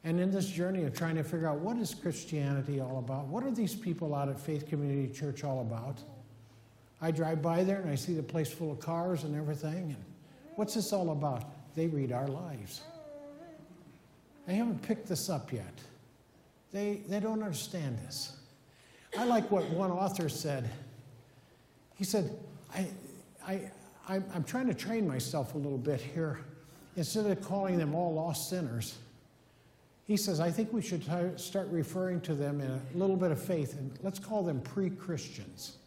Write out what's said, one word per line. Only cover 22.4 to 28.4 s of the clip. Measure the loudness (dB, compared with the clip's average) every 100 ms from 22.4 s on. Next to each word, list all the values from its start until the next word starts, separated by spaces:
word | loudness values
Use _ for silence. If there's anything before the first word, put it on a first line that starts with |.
| -12 -16 -10
"I, | -4 -4 -4 -14 -16 -20 -14 -4
I, | -4 -4 -12 -20 -18 -2
I'm, | -2 0
I'm | -2
trying | 0 2 2
to |
train | 0 0 2 2
myself | 2 0 0 0 -2
a |
little | -2 0
bit | 2 0
here. | 0 -2 -2 -2 -8 -16 -20 -20 -10 -4
Instead | 0 2 4
of | 2
calling | 2 0 4 4
them | 4
all | 2 2
lost | 2 0 -2